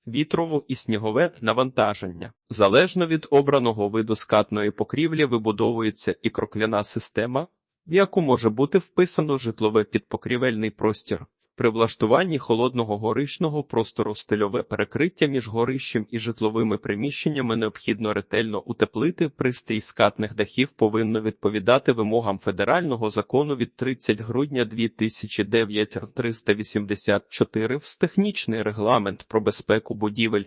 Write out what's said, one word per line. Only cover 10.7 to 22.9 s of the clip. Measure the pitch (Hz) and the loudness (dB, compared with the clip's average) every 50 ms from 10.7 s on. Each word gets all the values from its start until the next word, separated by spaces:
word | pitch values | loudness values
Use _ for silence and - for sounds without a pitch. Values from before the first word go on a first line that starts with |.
простір. | - - - 107 104 - - - 104 80 - - _ _ _ _ _ - | -2 0 0 0 0 -2 -6 -6 -6 -6 -6 -12 _ _ _ _ _ 0
При | - 117 | 2 2
влаштуванні | 110 113 113 110 - - 117 107 120 143 185 185 156 131 | 4 2 2 0 2 0 2 4 4 4 4 0 -2 -4
холодного | - - 117 113 120 127 127 123 117 107 104 104 | 0 0 2 2 2 2 0 -2 -2 -2 -4 -2
горичного | 110 113 113 120 147 143 - - 180 156 147 151 139 | -2 -2 0 -2 -2 -4 -4 -4 -4 -2 -2 -4 -6
простору | - - 117 113 - - - 107 107 107 | -2 -2 -2 -2 0 -2 -4 -4 -4 -4
стильове | - - - 104 104 104 101 98 - | -8 -4 -2 0 0 2 0 0 -4
перекриття | - - 107 104 104 - - - 151 180 - - 165 | -4 -4 -2 -2 -2 -2 0 0 0 -2 0 0 0
між | 143 139 131 107 104 | 0 0 -2 -4 -2
горищем | 107 113 120 123 131 135 - - - 117 107 - | -2 0 0 0 -2 -4 -6 -4 -2 -2 -2 -2
і | - 113 | -6 -6
житловими | 107 117 113 - 110 107 110 113 117 110 101 104 | -4 -6 -2 0 0 0 2 2 2 0 0 -2
приміщеннями | - - 101 104 117 143 139 - - 165 151 139 127 117 110 | -2 -4 -4 -2 -4 -4 -6 -4 -2 -2 -2 0 0 0 0
необхідно | 110 110 107 - - - - 110 101 110 107 101 | 0 0 -2 -4 -4 -4 -4 -2 0 -2 -2 -2
ретельно | 101 98 - - 104 117 113 104 101 | -2 -2 -2 -2 -2 0 0 -4 -6
утеплити. | - - 117 - 110 - - 110 127 170 180 - 170 143 | -6 -6 -2 0 0 0 0 0 0 0 0 0 -2 -4
Пристрій | - - - 127 123 - - - 117 107 | -2 -2 -2 -2 -2 -4 -6 -4 -4 -4
скатних | - - - - 110 104 - - 107 104 - | -4 -6 0 2 2 2 2 0 -6 -4 -2
дахів | - 104 - - - 131 - | -2 -2 0 0 0 0 0
повинно | _ - 113 107 104 113 113 107 113 110 | _ 2 2 2 4 2 0 0 -2 -2
відповідати | 107 110 104 - - 101 104 107 95 113 123 139 - - | -2 -4 -4 -2 -2 -2 -2 0 4 4 4 4 4 2
вимогам | 127 113 107 104 110 120 117 104 98 95 | 2 2 0 0 0 0 0 -2 -4 -2
федерального | - 110 95 90 101 101 151 180 175 156 | -4 -4 -2 -2 0 0 2 0 0 0